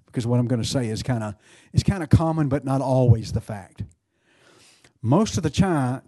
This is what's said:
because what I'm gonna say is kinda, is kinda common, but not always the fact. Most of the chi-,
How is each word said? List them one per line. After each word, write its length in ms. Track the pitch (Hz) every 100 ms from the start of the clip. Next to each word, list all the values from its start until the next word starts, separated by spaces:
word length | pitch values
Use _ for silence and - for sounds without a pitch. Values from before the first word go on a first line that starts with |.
| _
because 200 | - 113
what 120 | 123
I'm 60 | 120
gonna 180 | 123 110
say 240 | 139 117
is 140 | 110
kinda, 340 | - 120 107 - _ - _
is 120 | -
kinda 240 | - 196 156
common, 420 | - 165 160 143
but 160 | 139 135
not 160 | 135
always 500 | 135 131 123 117 101
the 80 | 110
fact. 440 | - 104 90 - 101 _ _ _ _ _ _ _ _ _ _ _
Most 360 | 110 156 220 196
of 60 |
the 80 | 156
chi-, 500 | - 190 160 127 127